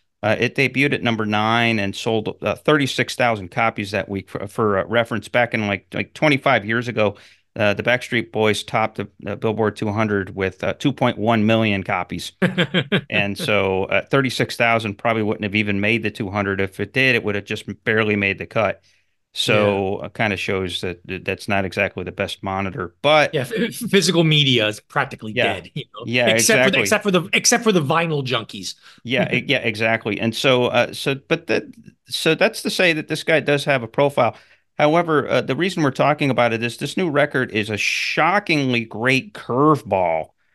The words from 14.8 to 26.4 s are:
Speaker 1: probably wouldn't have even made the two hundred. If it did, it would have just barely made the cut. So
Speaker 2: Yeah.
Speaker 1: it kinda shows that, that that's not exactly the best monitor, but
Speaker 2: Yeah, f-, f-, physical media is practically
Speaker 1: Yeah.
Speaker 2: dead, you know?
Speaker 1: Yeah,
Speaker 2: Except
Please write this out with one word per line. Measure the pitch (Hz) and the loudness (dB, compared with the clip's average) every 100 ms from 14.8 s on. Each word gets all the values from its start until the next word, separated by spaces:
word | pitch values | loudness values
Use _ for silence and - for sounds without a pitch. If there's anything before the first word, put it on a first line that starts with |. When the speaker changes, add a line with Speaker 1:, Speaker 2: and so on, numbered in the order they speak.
| 107 98 | 0 -4
Speaker 1:
probably | 117 113 | -2 0
wouldn't | 104 110 | 0 -2
have | 104 107 | -2 0
even | 104 101 | 0 0
made | 104 113 | 2 0
the | 110 | -2
two | 107 98 | -6 -6
hundred. | 101 98 98 | -4 -2 -2
If | 98 - | -4 -4
it | 101 | -4
did, | 131 131 117 | 0 2 2
it | |
would | 104 101 | 0 -4
have | 101 | -6
just | 107 - 98 120 | -10 -10 -8 -2
barely | 110 107 104 | 0 0 0
made | 98 95 | 0 -4
the | 92 | -4
cut. | 113 101 - _ _ _ _ _ | -2 -2 -4 _ _ _ _ _
So | - - 107 104 98 95 101 | -6 0 2 2 0 -2 -6
Speaker 2:
Yeah. | 101 | -8
Speaker 1:
it | - | -4
kinda | 110 92 | -2 -2
shows | - 95 92 - | -4 -4 -4 -6
that, | 95 87 - | -8 -10 -10
that | 92 | -10
that's | 101 95 - | -8 -8 -2
not | 98 | -2
exactly | 95 104 98 - | -2 -2 -4 -4
the | 90 | -8
best | 90 95 - | -6 -6 -6
monitor, | 98 95 98 90 90 _ | -6 -4 -4 -6 -10 _
but | 147 151 139 | 2 4 4
Speaker 2:
Yeah, | 147 | -2
f-, | - 120 | -4 -4
f-, | 226 - | -6 -6
physical | 233 196 170 170 | 0 2 4 4
media | 160 151 135 117 107 | 4 4 4 4 2
is | 104 | -2
practically | _ 147 131 - 110 104 | _ -2 -2 -6 -6 0
Speaker 1:
Yeah. | 104 | 0
Speaker 2:
dead, | 92 - 147 | 0 -8 -12
you | - | -12
know? | - 113 | -12 -2
Speaker 1:
Yeah, | 123 117 | 2 4
Speaker 2:
Except | 113 | 4